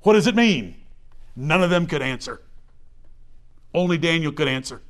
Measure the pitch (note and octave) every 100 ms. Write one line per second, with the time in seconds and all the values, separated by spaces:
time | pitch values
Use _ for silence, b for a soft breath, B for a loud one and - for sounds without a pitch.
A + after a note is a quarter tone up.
0 | G3+ G#3+ F#3+ A3+ A#3 D#3 F#2 - - -
1 | - - - A#2+ C#3+ E3+ F3 F3 E3+ D3
2 | C3 B2+ - A2+ - - - - - -
3 | - - - - - - - E3+ F3+ E3+
4 | E3 E3 D3+ D3 C#3+ C3 C3 B2